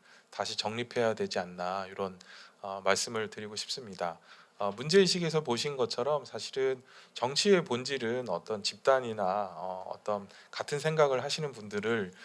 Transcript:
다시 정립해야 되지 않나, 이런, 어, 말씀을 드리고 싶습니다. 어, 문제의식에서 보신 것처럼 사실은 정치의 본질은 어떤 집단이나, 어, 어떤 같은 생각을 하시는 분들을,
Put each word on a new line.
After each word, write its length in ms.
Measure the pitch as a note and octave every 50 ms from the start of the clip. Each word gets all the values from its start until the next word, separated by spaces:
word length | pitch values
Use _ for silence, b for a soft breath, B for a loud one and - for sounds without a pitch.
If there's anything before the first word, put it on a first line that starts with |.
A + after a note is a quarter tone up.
| b b b b b b
다시 260 | - - G2+ - G#2+
정립해야 580 | - - G#2 A2 A#2 A#2+ A#2+ - B2 A#2 A2+ A2
되지 240 | G#2+ G2+ G2 - G2+
않나, 480 | F2+ F2+ F2+ F2+ F2+ F2+ F#2 G2 F#2+ F#2
이런, 280 | G2 G2 G2 F#2+ F#2 F#2 B B B B B B B B
어, 180 | - G2 G2 G2 F#2+
말씀을 440 | G2 G2 F#2+ - B2+ A#2+ A2 A2 G2+
드리고 260 | - A2 G#2+ G#2 G#2+
싶습니다. 640 | G2+ - - - C#3 B2+ G#2 F#2 F2 F#2 E2+ E2 - b b b b b b b -
어, 120 | G#2 G2+ G2+
문제의식에서 640 | G#2+ C3 D3+ E3+ G3 F#3+ F3 F#3 F3+ F3 D#3+ D#3 D#3+
보신 360 | D3+ B2+ A#2+ A#2 - D3 C#3+ C3
것처럼 480 | A#2+ A2 - - B2 C#3+ D3+ C#3+ A#2+
사실은 560 | - - A2+ - - - C3+ C3 C3 C3 B2+ - b b b b b b
정치의 500 | - B2 B2+ C#3+ D3 - G#3 G3 F3 D#3+
본질은 640 | - A#2+ A#2+ B2+ B2+ C#3 C3 A#2+ A2+ A#2+ B2+ B2+ A2
어떤 340 | F2 E2+ - - A2 G2+
집단이나, 640 | G2 - - - - C3 C3+ C3 B2+ A#2 A2 G#2 G2+ F2+ F#2+ G#2 G2+ F#2 E2+
어, 300 | D#2+ F2 F#2 F#2 F#2 F#2+ -
어떤 400 | - - - G#2 G#2 G2+ G2 G2+ B B B B
같은 280 | - - - - D3 C#3+
생각을 460 | D3 D#3+ D#3+ D#3 D3+ C#3 C3 B2 B2
하시는 260 | D3 - - D#3 C#3+
분들을, 600 | B2+ A2 G#2 G#2 G#2 G#2 G2+ A2+ A#2 A2+ G2 F2+ F2 B